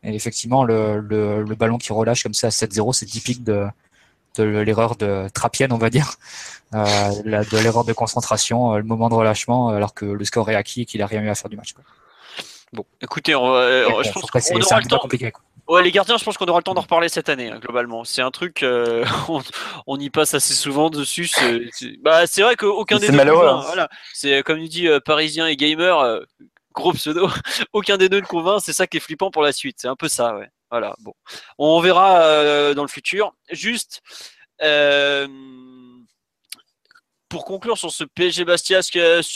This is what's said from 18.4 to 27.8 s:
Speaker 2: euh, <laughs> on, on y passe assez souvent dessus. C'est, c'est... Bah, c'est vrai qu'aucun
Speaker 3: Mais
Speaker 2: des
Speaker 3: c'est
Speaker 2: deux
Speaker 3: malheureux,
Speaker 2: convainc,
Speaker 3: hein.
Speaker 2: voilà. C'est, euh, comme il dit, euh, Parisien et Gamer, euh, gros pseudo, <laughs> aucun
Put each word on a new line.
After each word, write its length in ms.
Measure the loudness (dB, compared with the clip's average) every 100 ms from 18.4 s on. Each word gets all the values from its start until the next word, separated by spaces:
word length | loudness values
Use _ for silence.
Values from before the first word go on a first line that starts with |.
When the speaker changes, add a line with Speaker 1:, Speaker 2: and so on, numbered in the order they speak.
| -10 -4
Speaker 2:
euh, 420 | 0 0 0 0 -2 -4
<laughs> 120 | -4
on, 120 | -6 -8 -12 -12 -14 -10
on 140 | -8
y 100 | -4
passe 240 | 0 0
assez 200 | 2 0
souvent 360 | -2 -2 0 0
dessus. 380 | 0 -6 -6 -4
C'est, 420 | 0 0 0 -6
c'est... 240 | -12 -14 -2
Bah, 240 | 4 6 4
c'est 160 | 4
vrai 140 | 2 4
qu'aucun 400 | 0 -2 0 0
Speaker 3:
Mais 60 |
Speaker 2:
des 40 | 4
Speaker 3:
c'est 40 |
Speaker 2:
deux 60 | 6
Speaker 3:
malheureux, 280 | 8 8 6
Speaker 2:
convainc, 160 | 4
Speaker 3:
hein. 60 | 0
Speaker 2:
voilà. 220 | -4 -4 -6 -18
C'est, 260 | -8 0 0
euh, 20 |
comme 160 | 2 -4
il 120 | -4
dit, 180 | -2 2
euh, 120 | 2
Parisien 480 | 2 0 0 -2 -2
et 80 | 0
Gamer, 440 | 0 2 2 4
euh, 220 | 2 0 -8 _ -20 _ _
gros 200 | -4 -2
pseudo, 340 | -2 -4 0 0 -2 -8
<laughs> 220 | -6 -4
aucun 240 | -4